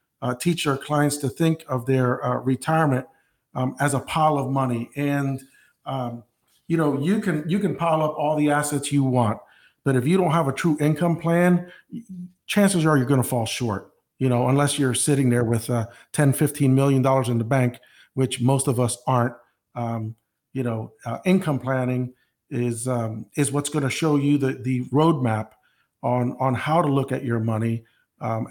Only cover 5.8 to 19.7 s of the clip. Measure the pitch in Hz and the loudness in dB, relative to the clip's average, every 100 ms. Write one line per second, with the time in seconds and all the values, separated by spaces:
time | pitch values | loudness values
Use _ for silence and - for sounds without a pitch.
5.8 | 143 131 120 120 - _ _ _ - 165 | -8 -6 -6 -10 -16 _ _ _ -2 0
6.8 | 147 131 156 214 202 151 151 202 196 135 | 2 0 -2 -2 -2 -2 -2 -2 -2 -2
7.8 | 170 156 151 156 147 151 147 147 147 143 | 0 2 0 -2 -2 2 2 2 0 -4
8.8 | - 143 135 123 107 113 - _ _ _ | 0 0 2 2 2 -2 -10 _ _ _
9.8 | 139 127 139 190 170 165 139 131 170 151 | 0 0 2 2 2 2 0 0 0 2
10.8 | 147 151 175 160 170 170 180 175 - - | 0 0 0 0 0 2 4 2 0 -18
11.8 | _ - - 180 180 _ - 208 196 180 | _ -18 -16 -16 -16 _ -4 2 4 4
12.8 | 156 147 123 135 120 123 110 - 117 95 | 4 4 4 2 2 -2 -4 -4 -4 -4
13.8 | - _ _ - 127 120 127 139 143 143 | -8 _ _ -4 0 2 2 2 2 0
14.8 | 131 113 - 139 127 120 117 113 117 120 | 0 0 0 2 2 2 2 0 0 -4
15.8 | 110 - - - 143 - 147 - 139 131 | -4 -12 -8 0 2 2 0 2 2 4
16.8 | 139 135 131 135 123 117 113 135 123 - | 4 4 4 2 2 -2 0 2 0 -2
17.8 | _ _ _ 135 131 - 123 135 143 123 | _ _ _ -4 -4 0 0 2 0 0
18.8 | 120 - - 127 120 - _ _ _ | 0 -2 0 2 2 -4 _ _ _